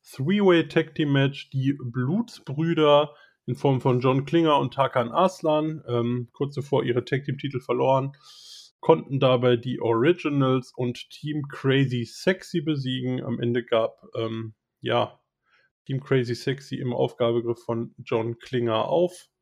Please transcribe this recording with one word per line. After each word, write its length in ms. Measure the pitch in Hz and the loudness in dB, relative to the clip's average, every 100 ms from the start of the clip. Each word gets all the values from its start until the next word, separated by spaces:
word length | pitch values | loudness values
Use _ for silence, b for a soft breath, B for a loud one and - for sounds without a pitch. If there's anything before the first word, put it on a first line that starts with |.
Three-Way 640 | - - 135 208 196 170 156 | -18 -6 -2 2 4 4 4
Tag 260 | 165 160 - | 0 -2 -2
Team 160 | 151 | 0
Match. 380 | 139 139 143 - | 2 2 -2 -10
Die 240 | 135 131 | -4 -2
Blutsbrüder 1400 | 139 123 123 127 196 233 - - 143 165 160 151 147 147 b b b - | -4 -6 -4 -2 -2 -4 -8 -12 -4 -2 2 6 6 4 b b b -8
in 100 | 123 | -2
Form 260 | 143 131 | 2 2
von 180 | 135 123 | 2 2
John 260 | 131 135 139 | 2 2 2
Klinger 320 | 170 160 143 | 2 4 4
und 160 | 139 | 2
Tarkan 360 | - 131 131 117 | 0 0 0 -2
Arslan, 760 | 143 180 - 160 151 156 156 - | 2 0 0 0 0 0 -6 -4
ähm, 420 | 120 117 123 120 | -2 0 -2 -6
kurz 200 | - 143 143 | -6 -6 -6
zuvor 280 | 139 131 | -2 -2
ihre 220 | 131 120 - | 0 -2 -2
Tag 180 | 135 143 | -4 -4
Team 120 | 135 | -6
Titel 220 | 139 123 | -6 -8
verloren, 520 | - 123 131 135 139 139 B B B B B _ | -4 0 2 2 0 -10 B B B B B _
konnten 400 | - 160 - 135 | 2 2 2 0
dabei 360 | 131 127 123 120 | 2 4 4 2
die 240 | 127 123 | 0 -4
Originals 880 | 113 113 139 180 156 143 131 131 127 - | 0 2 2 2 0 0 2 0 -2 -6
und 340 | 123 120 - | -6 -6 -12
Team 380 | - 147 151 143 | -14 -10 -8 -8
Crazy 560 | - 135 135 135 123 113 | -4 0 2 2 -2 -6
Sexy 560 | - - 185 - 175 | -4 -2 -2 -2 -6
besiegen. 640 | 151 147 127 131 127 127 | -2 -4 -4 -4 -4 -4
Am 160 | 135 120 | -4 -4
Ende 260 | 120 123 117 | -2 -2 0
gab, 360 | 113 113 - - 117 | 0 0 -6 -14 -8
ähm, 400 | 113 113 113 - _ _ | -6 -6 -10 -14 _ _
ja, 380 | 123 117 113 - _ _ _ _ _ _ - | -2 0 -2 -6 _ _ _ _ _ _ -8
Team 160 | 135 | -8
Crazy 340 | - 135 120 117 | 0 0 0 -4
Sexy 420 | - 139 - 131 | -6 -6 -8 -8
im 160 | 131 | -6
Aufgabegriff 640 | 123 131 - 120 120 117 117 | -2 -2 0 0 0 -2 -6
von 320 | - 113 120 - | -4 -6 -6 -12
John 400 | 120 117 113 117 | -4 -2 -2 -8
Klinger 460 | - 127 117 110 - | -6 -4 0 0 0
auf. 420 | 160 180 - - _ | 0 0 -4 -20 _